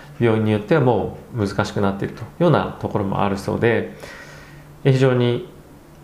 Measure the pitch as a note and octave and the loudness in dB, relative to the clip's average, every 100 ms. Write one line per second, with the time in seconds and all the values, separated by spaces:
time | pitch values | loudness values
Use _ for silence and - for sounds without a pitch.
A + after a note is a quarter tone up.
0 | - - A#2 A2+ G#2+ G#2+ G#2 D#3+ B2+ G#2+ | -14 0 2 2 2 0 2 2 4 2
1 | D#2 - - A#2+ G2+ - G2+ - G2 G2 | 0 -8 -10 -4 -2 -2 -4 0 -2 -2
2 | - - A2+ - F3 A#2+ F2 - G2 - | -6 -8 -12 -2 2 2 0 -4 -6 -4
3 | G2 G2 G2+ G2 - G2 A2+ A2 - - | -2 -2 -2 -2 -4 0 2 0 -2 -10
4 | - - - - - - - - C#3 C3 | -18 -18 -20 -20 -20 -20 -20 -4 0 4
5 | C3+ B2 A#2+ A#2+ - - - - - - | 4 4 2 0 -4 -16 -20 -20 -20 -20